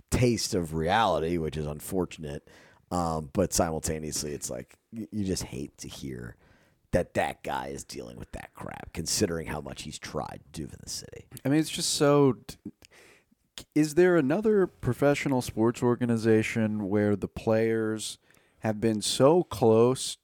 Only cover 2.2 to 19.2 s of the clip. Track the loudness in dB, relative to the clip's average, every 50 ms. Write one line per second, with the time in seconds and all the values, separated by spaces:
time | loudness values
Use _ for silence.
2.2 | -10 -10 -10 -12 -14 -18 -20 -20 -20 -20 _ _ _ _ -4 -2 -2 -2 -2 -4
3.2 | -6 -4 0 0 0 2 2 0 0 0 -2 -4 -4 -6 -6 -6 -6 -6 -6 -6
4.2 | -6 -6 -8 -8 -8 -10 -10 -10 -12 -16 -20 _ _ _ -14 -12 -12 -8 -6 -4
5.2 | -2 -2 -2 -4 -6 -8 -10 -10 -10 -10 -12 -16 -16 -16 -14 -12 -12 -10 -10 -10
6.2 | -12 -14 -16 _ _ _ _ _ _ _ _ _ _ _ 0 0 0 -2 -2 -2
7.2 | -2 -2 -6 -8 -8 -8 -8 -6 -8 -8 -12 -12 -14 -14 -14 -14 -14 -14 -16 -16
8.2 | -16 -14 -14 -16 -16 -18 _ -16 -14 -14 -14 -14 -16 -12 -10 -8 -6 -4 0 0
9.2 | 0 0 0 -4 -6 -6 -8 -10 -10 -10 -12 -12 -12 -14 -14 -14 -12 -8 -8 -8
10.2 | -8 -8 -10 -16 -18 -16 -12 -12 -12 -12 -12 -16 -14 -12 -12 -12 -12 -14 -18 -20
11.2 | -20 _ -14 -6 -2 2 2 2 2 0 -4 -4 -4 -4 0 2 4 6 6 6
12.2 | 6 4 2 0 -6 -18 -18 -16 -16 -16 -16 _ -20 _ _ -20 -20 -20 _ _
13.2 | _ _ _ _ _ _ _ -20 -18 _ 0 0 0 2 4 4 6 6 6 4
14.2 | 4 2 2 2 2 2 4 4 2 0 -2 _ -2 -2 0 4 4 4 4 2
15.2 | 0 0 0 -2 -2 -2 0 2 2 2 2 2 2 0 2 2 0 0 0 2
16.2 | 4 4 4 4 4 2 0 0 0 0 -2 -2 -2 0 2 2 4 2 2 0
17.2 | -2 -6 -8 -4 0 2 2 2 2 2 2 0 0 -2 -2 -4 -6 -10 -12 -14
18.2 | _ _ _ _ _ _ _ _ -2 -2 0 0 0 0 0 0 -2 -2 2 6